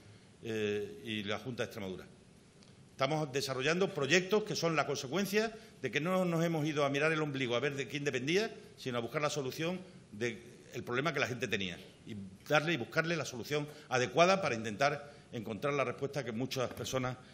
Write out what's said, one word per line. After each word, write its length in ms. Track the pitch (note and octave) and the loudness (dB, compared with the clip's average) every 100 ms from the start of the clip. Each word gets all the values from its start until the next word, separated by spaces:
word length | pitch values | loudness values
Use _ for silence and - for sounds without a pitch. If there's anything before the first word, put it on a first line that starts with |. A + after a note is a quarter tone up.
| - - - - | -20 -20 -20 -12
eh, 580 | A#2+ A2 G#2 G#2 G2+ - | -4 0 0 0 -4 -8
y 180 | A#2 G#2+ | -6 -4
la 140 | G2+ G#2 | -2 -4
Junta 240 | C3 A#2+ | -4 -4
de 40 | A2+ | -4
Extremadura. 400 | A2+ F#2+ F#2 - - - - - - - - - | -4 -6 -8 -12 -20 -20 -20 -20 -20 -20 -20 -20
Estamos 400 | - C3+ D#3 D3+ | 0 0 2 0
desarrollando 600 | C3+ C3 B2+ C3+ F3 F#3+ | -2 -2 0 2 4 2
proyectos 520 | D3+ C3+ F3+ F#3 G#3+ | 2 6 6 6 2
que 100 | G#3+ | 2
son 220 | C#3+ E3 D#3 | 0 2 2
la 100 | C#3 | 2
consecuencia 680 | C3+ B2 E3 G3 G#3 A3 - - - | -2 -2 -2 2 2 0 -4 -16 -6
de 80 | C3 | -2
que 100 | C#3+ | 0
no 240 | E3 F#3 | 2 2
nos 200 | F3+ E3 | 2 4
hemos 220 | E3+ E3 D3+ | 2 2 2
ido 180 | D#3 | 2
a 60 | C#3 | 2
mirar 220 | C#3 D#3 | 4 2
el 80 | D#3 | 2
ombligo 360 | D3+ C3+ B2 A#2+ | 0 0 2 2
a 40 | |
ver 140 | B2+ | 2
de 140 | C3+ A#2 | -2 -4
quién 160 | C#3+ | -2
dependía, 500 | C#3+ B2+ C3 F3+ A3 - - - | -2 0 2 2 0 -6 -16 -8
sino 220 | C3 A#2+ | -4 -2
a 20 | |
buscar 200 | A#2 D3+ | -2 0
la 100 | D3 | 0
solución 500 | D3+ C3 C#3 D#3+ F#3 - - - | 0 -4 -2 -2 -2 -8 -18 -16
del 260 | G#2 A#2 G#2+ - - - B2+ | -4 -4 -4 -12 -18 -12 -10
problema 280 | G#2+ B2 D#3 | -2 0 0
que 80 | C#3+ | 2
la 60 | A#2 | 0
gente 220 | B2 A2+ | 0 0
tenía 300 | G#2+ F#2+ E2 - - - | 0 -2 -6 -14 -18 -12
y 80 | G#2 - - - | -10 -10 -14 2
darle 280 | D3+ D3+ | 2 4
y 20 | D3+ | -2
buscarle 400 | A2+ D#3 D#3+ E3 | 0 0 0 -2
la 80 | |
solución 420 | C3 B2 G2+ D3 D3 - - | -4 -6 -2 -2 -2 -10 -2
adecuada 520 | B2 B2 C3+ F3 F#3+ | 2 4 6 6 6
para 140 | D#3+ | 2
intentar 580 | A2+ A2 G2 C#3 D3 - - - | -2 -4 2 2 2 -8 -18 -10
encontrar 420 | B2 G#2+ G#2 C#3+ | -8 -6 -2 0
la 80 | C#3+ | 0
respuesta 420 | B2 A#2+ C#3 D3 | 0 -2 -4 -4
que 60 | B2 | -4
muchas 420 | A2+ C3 C3+ A#2 | -4 -2 -2 -2
personas 420 | - A#2+ C3 B2+ B2 - | -4 -4 -2 -2 -6 -12